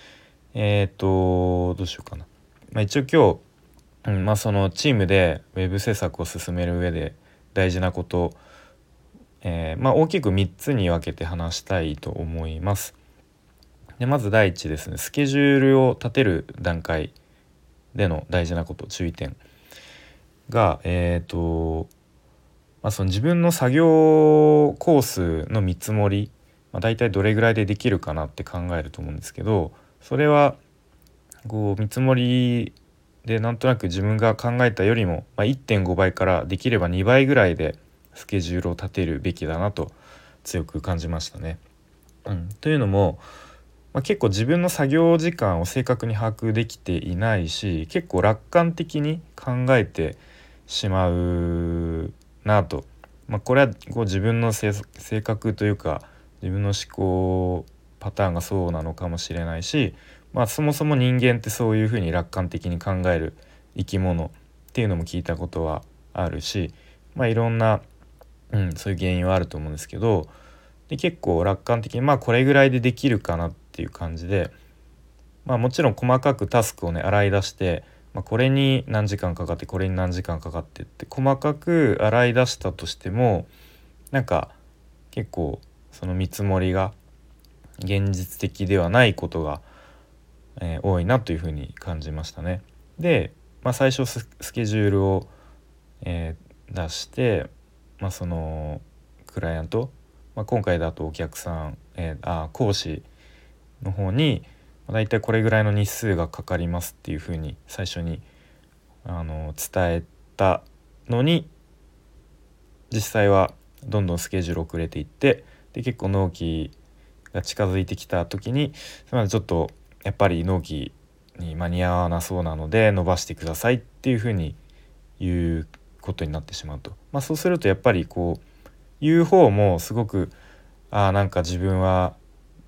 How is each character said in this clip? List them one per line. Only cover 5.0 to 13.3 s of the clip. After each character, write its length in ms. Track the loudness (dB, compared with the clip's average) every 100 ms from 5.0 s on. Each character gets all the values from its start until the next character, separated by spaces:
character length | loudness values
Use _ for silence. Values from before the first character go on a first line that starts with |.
| 4
で 360 | 4 4 2 -6
ウ 60 | -4
ェ 80 | -2
ブ 100 | 0
制 160 | -2
作 280 | -2 -4 -6
を 20 |
進 300 | -8 -8 -6
め 100 | -2
る 140 | -2 0
上 120 | -2
で 240 | -2 -6 -10 _ _ _
大 160 | 0 0
事 100 | 0
な 120 | -2
こ 100 | -4
と、 300 | -4 -2 -2 -6 -20 -20 -20 _ _ _ _ -20 -20 _
え 340 | -6 -4 -6 -2
ー、 40 |
ま 80 | 2
あ、 40 |
大 140 | 2 2
き 120 | 0
く 100 | 0
三 160 | 2 0
つ 240 | -2 -2
に 180 | 0 2
分 140 | 0
け 120 | -2 -8
て 80 |
話 340 | -6 -6 -6 -8
し 40 |
た 180 | -4 -2
い 160 | -2 -6
と 140 | -8
思 380 | -8 -6 -6 -6
い 120 | -4
ま 160 | -2 -2
す。 180 | -4 -16 _ _ _